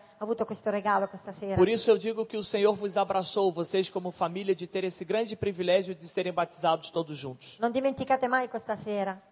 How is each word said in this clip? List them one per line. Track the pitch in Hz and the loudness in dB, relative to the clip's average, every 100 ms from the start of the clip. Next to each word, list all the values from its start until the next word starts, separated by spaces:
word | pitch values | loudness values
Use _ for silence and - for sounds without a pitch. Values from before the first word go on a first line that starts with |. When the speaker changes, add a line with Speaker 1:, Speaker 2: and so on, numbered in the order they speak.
| - - | -8 -10
Speaker 1:
avuto | 214 233 220 | -4 -2 -2
questo | 214 214 | -4 -2
regalo | 202 202 196 196 | 0 2 2 0
questa | 190 - | -4 -14
sera. | 185 196 185 | -8 0 4
Speaker 2:
Por | 185 | 6
isso | 226 233 | 6 4
eu | 208 | 4
digo | 208 220 220 | 2 -4 -4
que | 214 | -4
o | |
Senhor | 196 208 202 202 | -2 4 4 4
vos | 202 196 | 0 0
abraçou, | 196 190 170 208 190 | 0 0 0 2 2
vocês | 165 165 190 185 | 2 0 0 0
como | 190 180 | -2 -6
família, | - 170 180 196 | -2 -2 0 0
de | 185 175 | -2 -2
ter | 190 | -4
esse | 185 - | -4 -4
grande | 175 214 226 214 | -2 -2 -2 -4
privilégio | 208 180 175 185 185 170 | -4 -2 4 4 2 -6
de | 170 | -6
serem | - 180 | -4 -2
batizados | 175 170 - 170 160 - | -2 -2 0 0 2 0
todos | 170 156 143 | -4 -4 -6
juntos. | 135 127 - - | -10 -12 -16 -4
Speaker 1:
Non | 233 | -2
dimenticate | 247 269 269 262 262 247 | 2 0 0 0 2 2
mai | 254 247 | 0 0
questa | 220 - 208 | -6 -6 -6
sera. | 214 202 190 190 - | -4 -2 -4 -6 -6